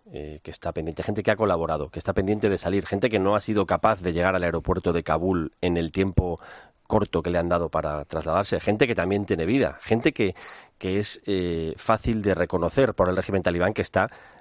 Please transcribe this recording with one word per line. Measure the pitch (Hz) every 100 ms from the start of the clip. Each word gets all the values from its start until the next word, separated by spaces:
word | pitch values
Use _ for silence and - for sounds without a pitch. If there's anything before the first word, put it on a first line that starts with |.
| -
eh, | 71 76 76
que | -
está | - 85
pendiente, | 82 80 78
gente | 92 107
que | 107
ha | 104
colaborado, | 104 85 80 78 71
que | 82
está | -
pendiente | 101 95 107 104
de | 92
salir, | 95 98 90
gente | 98 123
que | 107
no | 95 104
ha |
sido | - 104 95
capaz | 90 110 104
de | 90
llegar | 82 90 92
al |
aeropuerto | 87 82 87 90 90
de | 85
Kabul | 82 80 92 87 78 -
en | 90 85
el | 82
tiempo | 92 95 92 90 85 - - - _ -
corto | 110 104 87
que | 85
le | 87
han | 85
dado | 87 82
para | 80 76 76 71
trasladarse, | 78 76 87 101 92
gente | - 107 131
que | 98
también | 90 101 101
tiene | 90 82
vida, | 135 87 -
gente | - 113 160
que, | - 101 - - - - -
que | 95 98
es, | 104 - -
eh, | 95 87 82 80 -
fácil | - 113 120 110
de | 101 87
reconocer | 87 90 85 - 127
por | - 90
el | 92
régimen | 92 98
talibán, | 87 87 90
que | 110
está | - 95 101 - - -